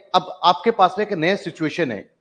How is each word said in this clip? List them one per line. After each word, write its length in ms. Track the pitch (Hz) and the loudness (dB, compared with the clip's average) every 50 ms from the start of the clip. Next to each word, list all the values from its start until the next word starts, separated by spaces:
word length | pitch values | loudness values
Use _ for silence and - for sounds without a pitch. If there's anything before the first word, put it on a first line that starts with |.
| - _ - | -4 _ -2
अब 240 | 185 - - - - - | -2 0 -2 -6 0 2
आपके 280 | 170 - - - 233 | 2 2 2 2 0
पास 240 | 226 - 185 175 - | 2 4 4 2 2
में 80 | 196 208 | 0 -4
एक 80 | 202 - | -4 -2
नया 220 | 165 156 175 202 | -2 0 0 0
situation 560 | 196 - 180 - - 156 147 147 175 165 131 | -2 -4 -10 -8 -4 -6 -4 -2 -2 -4 -4
है 240 | 107 95 - _ _ _ | -4 -8 -12 _ _ _